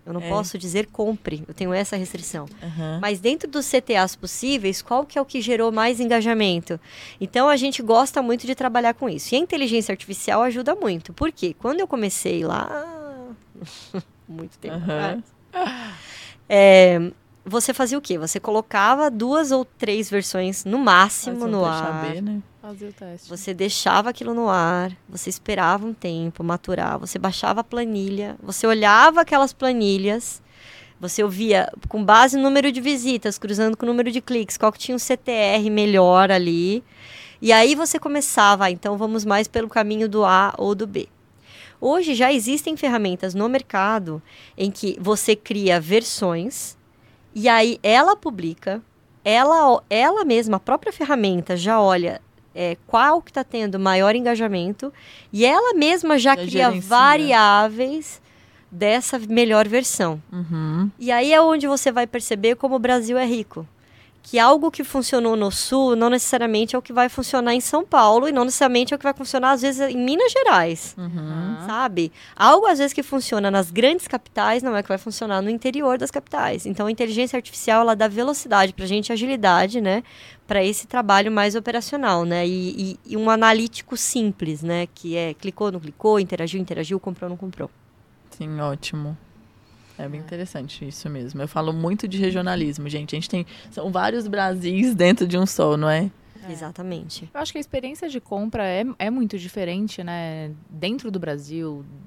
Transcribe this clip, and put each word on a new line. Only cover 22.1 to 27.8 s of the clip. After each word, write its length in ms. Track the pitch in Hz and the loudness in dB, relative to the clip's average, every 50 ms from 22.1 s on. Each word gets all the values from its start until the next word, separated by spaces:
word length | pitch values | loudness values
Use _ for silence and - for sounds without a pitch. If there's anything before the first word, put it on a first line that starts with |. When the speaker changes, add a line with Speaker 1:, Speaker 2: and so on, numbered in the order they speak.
| 165 185 | -6 -6
Speaker 2:
né? 220 | 202 208 208 202 - _ _ _ | -6 -6 -8 -8 -10 _ _ _
Speaker 3:
Fazia 280 | 214 208 202 196 208 208 | -20 -18 -16 -16 -16 -16
o 40 | |
teste. 360 | 196 - 196 175 175 170 - - | -16 -16 -18 -16 -18 -18 -16 -16
Speaker 1:
Você 260 | 175 190 - 196 185 | -14 -12 -10 -8 -6
deixava 560 | 175 190 208 - - - 196 185 196 208 247 | -4 -4 -2 -2 -2 0 2 2 2 2 0
aquilo 240 | 240 - 240 233 233 | -4 -6 -8 -6 -4
no 140 | 233 233 202 | -2 0 0
ar, 440 | 185 180 165 170 180 180 180 185 185 - _ - | 2 2 2 2 0 -2 -4 -6 -8 -12 _ -16
você 220 | 185 175 - 185 | -14 -12 -10 -10
esperava 560 | - - - 214 208 190 170 170 185 190 214 | -10 -10 -6 -4 -2 0 2 2 2 0 -2
um 80 | 226 220 | -6 -10
tempo 500 | - - 175 165 165 165 170 - - 170 | -8 -8 -6 -6 -4 -6 -6 -6 -6 -4
maturar, 540 | 170 175 175 - 185 180 - - - - - | -4 -4 -4 -4 -6 -4 -4 -2 -4 -4 -6
você 200 | - 180 - 185 | -8 -8 -8 -6
baixava 420 | 185 190 180 - - - 202 226 | -6 -6 -4 -2 -2 -2 -2 -2
a 20 | 233 | -4
planilha, 720 | - 240 240 | -6 -6 -6